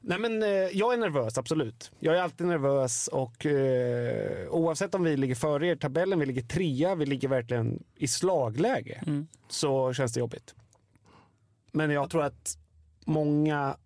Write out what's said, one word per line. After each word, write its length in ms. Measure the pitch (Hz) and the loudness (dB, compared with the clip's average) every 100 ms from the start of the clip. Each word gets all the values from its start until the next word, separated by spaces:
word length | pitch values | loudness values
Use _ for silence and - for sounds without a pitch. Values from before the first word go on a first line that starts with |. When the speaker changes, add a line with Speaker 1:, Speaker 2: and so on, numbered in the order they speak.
Speaker 1:
Nej, 180 | - 185 | -4 -2
men, 240 | 226 220 | 0 0
eh, 60 | 214 | 2
jag 440 | 196 190 190 220 | 2 2 2 2
är 40 | 240 | 2
nervös, 400 | 214 143 113 117 | 0 0 0 -2
absolut. 540 | 127 156 113 - - - | -2 -2 -2 -6 -20 -4
Jag 180 | 160 170 | 2 2
är 40 | |
alltid 260 | 175 - 175 | 0 -2 -2
nervös 600 | 170 139 139 131 - - | 0 2 2 2 -2 -2
och, 380 | 135 127 - 151 | -4 -4 -4 0
eh, 1040 | 143 135 127 123 120 120 110 104 92 92 | 2 4 2 2 0 -2 -2 -4 -6 -4
oavsett 460 | 165 165 156 190 196 | 0 0 0 -2 0
om 80 | |
vi 140 | 170 143 | 0 2
ligger 180 | 135 123 | 0 0
före 320 | 156 147 170 | 0 0 0
er 80 | 165 | 0
i 20 | |
tabellen, 400 | 147 143 190 185 | 0 0 2 2
vi 60 | 143 | 0
ligger 160 | 127 | -2
trea, 540 | 117 160 180 127 170 185 | -4 -2 0 2 0 2
vi 100 | 147 | 0
ligger 220 | 135 135 | -2 0
verkligen 560 | 131 117 123 113 - - _ | 0 0 0 0 -2 -8 _
i 120 | 143 | -4
slagläge, 960 | - 180 175 123 110 208 233 110 - - | 0 2 2 0 0 0 0 -4 -8 -4
Speaker 2:
Mm. 200 | 143 156 - _ | -4 -6 -16 _
Speaker 1:
så 440 | - 151 135 127 | -4 0 2 0
känns 200 | 123 127 | 0 -2
det 60 | 123 | -2
jobbigt. 360 | 120 - - - - _ _ _ _ - _ _ _ _ _ | -4 -6 -16 -20 -20 _ _ _ _ -20 _ _ _ _ _
Men 180 | 147 151 | -2 0
jag 200 | 147 139 | 0 0
tror 140 | 165 | 0
att 340 | 143 - - - _ _ _ _ - | -2 -4 -10 -10 _ _ _ _ -2
många 720 | 156 147 147 151 147 139 143 | 0 2 2 2 0 -2 -4